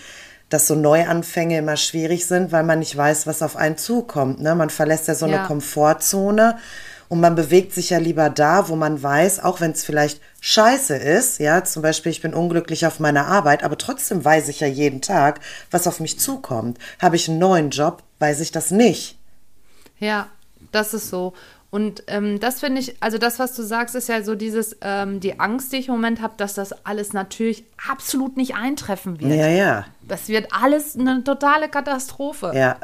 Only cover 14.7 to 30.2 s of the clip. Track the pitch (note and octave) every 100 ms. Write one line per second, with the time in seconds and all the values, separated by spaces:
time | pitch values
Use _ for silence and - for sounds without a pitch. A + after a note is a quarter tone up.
14.7 | C3+ D3 C3 - F#3 C#3 D3+ - - -
15.7 | F3 F3 - D#3 - - C4+ - A2+ A#2
16.7 | A#2+ - - F3+ E3 E3+ D#3+ F#3 F#3 D3
17.7 | C3 D#3 E3+ _ - D3+ D3 D#3+ D#3+ -
18.7 | F#3+ A#3+ - - - - - - - -
19.7 | - - - G#3+ G#3 G3+ - - - -
20.7 | G#3+ G#3 A3 - F#3 F3+ F#3 - - _
21.7 | G#3 G#3+ G3+ - G3+ G#3 G3+ A3+ B3+ D4
22.7 | C4 B3+ - A3+ A3 A#3 A#3+ B3+ B3 G#3+
23.7 | A#3 A#3+ B3 A#3+ A3+ G3+ G#3+ A3 A3 A3
24.7 | - G3+ G3 G3 G3 F#3 - F#3+ B3 C4+
25.7 | C4+ C4 A#3+ A3+ A3+ A3 - G3+ G3+ G3
26.7 | - - G#3 G#3 G3+ G3 - A3+ A3 -
27.7 | - - C4+ - C4+ C4 C4 C4 G3+ B3
28.7 | D4 - F#3+ F#3+ D#3+ C#3 D3+ D#3 F3+ F#3+
29.7 | A2 G2 - - F#3